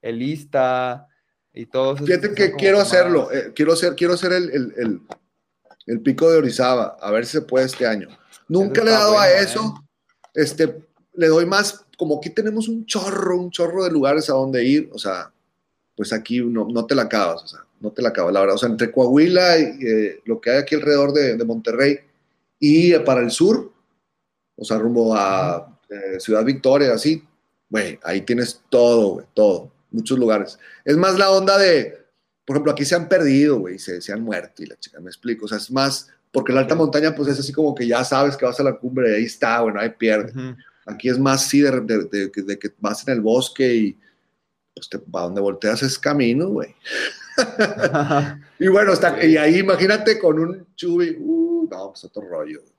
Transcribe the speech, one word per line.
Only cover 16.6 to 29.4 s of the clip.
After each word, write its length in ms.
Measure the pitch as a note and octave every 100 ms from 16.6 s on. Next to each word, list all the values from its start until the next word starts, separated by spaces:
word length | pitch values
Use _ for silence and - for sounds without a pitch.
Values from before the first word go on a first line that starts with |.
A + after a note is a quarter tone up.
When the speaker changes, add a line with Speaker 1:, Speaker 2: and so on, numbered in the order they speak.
| G2+
Speaker 2:
no 160 | A#2 A2+
te 100 | C#3
la 60 |
acabas, 400 | A2 A2+ F#2 E2
o 40 | -
sea, 120 | - - _
no 100 | G#2+
te 100 | -
la 80 | A#2+
acabas, 220 | - F2
la 60 | G2
verdad, 160 | G2 G2+
o 40 |
sea, 100 | A#2+
entre 200 | A2 A#2
Coahuila 680 | - B2 C#3 E3 F3+ F3+ E3
y, 200 | D3+ C#3 B2
eh, 360 | A2 G#2 -
lo 160 | - A2+
que 120 | -
hay 60 | C3
aquí 160 | C#3 D3+
alrededor 360 | D3 C#3+ C#3+
de, 240 | C#3+ C#3 A2+
de 80 |
Monterrey 560 | A#2 A#2 A2+ A#2 C#3 C#3+ _ _ _ _ _ _
y, 340 | D3 D#3 F3
eh, 60 | E3
para 200 | - B2+
el 100 | A#2+
sur, 400 | - F3+ B3 - _ _ _ _ _ _ _ _ -
o 80 |
sea, 140 | G#2 A2
rumbo 360 | A2+ A#2 A2+ A2
a, 440 | G2 F#2+ F2+ E2+
Speaker 1:
Ujú. 120 | - _ _
Speaker 2:
eh, 300 | G2+ G2 F#2+
Ciudad 240 | G2+ G#2+ A2+
Victoria, 480 | C3+ C3+ C#3 C#3
así, 300 | A#2 D3 D#3+ _ _ _ _ _
güey, 300 | G#2+ F#2+ D2+
ahí 180 | D#2+ F#2+
tienes 400 | F#2+ A#2+ A#2 - _
todo, 440 | B2 A#2+ A#2 G#2 F2
güey, 100 | -
todo, 380 | -